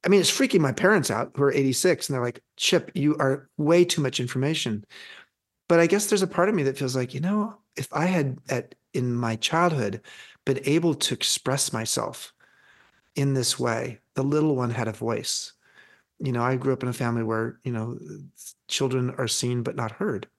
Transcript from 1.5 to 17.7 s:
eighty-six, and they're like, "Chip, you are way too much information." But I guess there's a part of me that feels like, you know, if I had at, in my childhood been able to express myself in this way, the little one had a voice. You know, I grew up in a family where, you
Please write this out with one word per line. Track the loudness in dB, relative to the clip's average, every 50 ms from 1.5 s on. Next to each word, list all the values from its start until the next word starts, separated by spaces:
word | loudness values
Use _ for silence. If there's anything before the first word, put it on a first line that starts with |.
eighty-six, | 4 2 2 2 0 2 2 2 2 2 -2 -4
and | -2
they're | -2
like, | -2 -4 -4 -8 _ _ _
"Chip, | -4 0 2 2 2 0 0 -4
you | 0 2 2 2
are | 2 2 2 2 0 -4 _ _
way | -2 2 4 6 6 6
too | 4 2 0
much | 0 -2 -2 -2
information." | -4 -2 -2 0 0 0 0 -2 -2 -4 -4 -4 -8 _ -20 -20 -20 -20 -20 -20 -20 _ _ _ _ _ _ _ _
But | _ 6 6
I | 6
guess | 6 4 2 2
there's | 2 2 2
a | 0
part | 0 2 2 2 2
of | 2
me | 2 0
that | 0 0
feels | -2 -4 -2 -2
like, | -2 -4 -2 -4
you | -4
know, | -2 0 0 0 -2 -4 -6 _ _ _ _
if | -10 -10 -6
I | -2 -2 0
had | 2 2 2 0 0 -4 -8 _ -4
at, | -4 -4 -4 -8 -18 _ _ _
in | _ -2 -2 0 -2
my | -2 -2 -2 -2
childhood | -2 -2 0 2 2 2 2 2 0 -2 -2 -4 -6 _ -18 -20 -20 -20 -20 -20 _ _
been | -2 -2 -2 0
able | 0 0 2 2 0 0
to | 0 -2 -2 -2
express | -2 -2 -2 -2 -2 _ -2 0 0 -2 -2
myself | -2 -4 -4 -4 -4 -4 -4 -6 -8 -12 -16 -18 _ _ _ _ _ _ _ _ _ _ _ _ _ _ _ _ _
in | -2 0 0
this | 0 0 0 -2 -2 -2
way, | 0 -2 0 -2 -4 -8 -10 -14 _ _ _
the | -4
little | -2 0 0 2 2 2 0
one | 0 -2 -2
had | -2 -2 -4 -4
a |
voice. | -4 -4 -4 -4 -4 -4 -4 -6 -6 -6 -8 -12 -16 _ _ _ _ -20 -20 _ -20 _ _ _ _ _
You | -6 -4
know, | -2 0
I | 0 0 0
grew | 0 0 -2 -2
up | 0
in | -2 -6
a |
family | -4 -2 -2 -2 -2 -2
where, | -2 -2 -2 -2 -2 -4 -8 _
you | _ -6